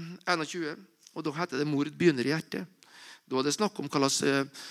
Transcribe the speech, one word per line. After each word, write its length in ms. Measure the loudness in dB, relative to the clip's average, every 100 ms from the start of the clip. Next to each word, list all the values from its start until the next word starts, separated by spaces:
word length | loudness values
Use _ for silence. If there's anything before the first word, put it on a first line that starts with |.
| -10 -6 -2
enogtjue, 500 | 0 -2 -6 -6 -8 -16 _ -14
og 100 | -6
da 60 | -4
heter 280 | -2 -2 0
det 80 | 0
mord 240 | 0 0
begynner 360 | 4 4 4 2
i 60 |
hjertet. 320 | 0 -4 -8 -10 _ -20 -20 -20 -18 -4
Da 100 | 0
er 40 |
det 120 | 2
snakk 240 | 2 0 0
om 100 | -2
hva 200 | 2 4
slags, 140 | 4
eh, 220 | 4 2 0 -8 -16